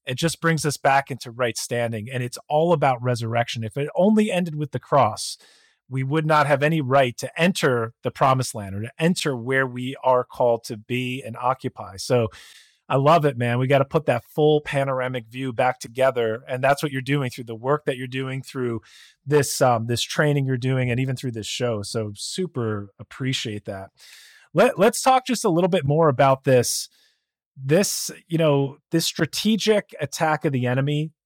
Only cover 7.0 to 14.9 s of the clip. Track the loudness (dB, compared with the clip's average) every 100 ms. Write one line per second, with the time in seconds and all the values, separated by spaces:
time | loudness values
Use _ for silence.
7 | 2 -2 -8 0 0 2 2 2 -2 -6
8 | -8 0 2 2 0 -6 -8 -8 -8 -2
9 | 0 0 -2 -4 0 0 0 -4 -8 -2
10 | 2 2 2 0 2 2 -2 -12 -6 -4
11 | -4 -6 -10 -4 -2 -2 -4 -8 -16 -10
12 | 0 2 0 -4 -20 -20 _ _ -2 2
13 | 4 4 2 0 -2 0 2 2 2 -2
14 | 0 -2 -2 2 4 2 0 -4 -2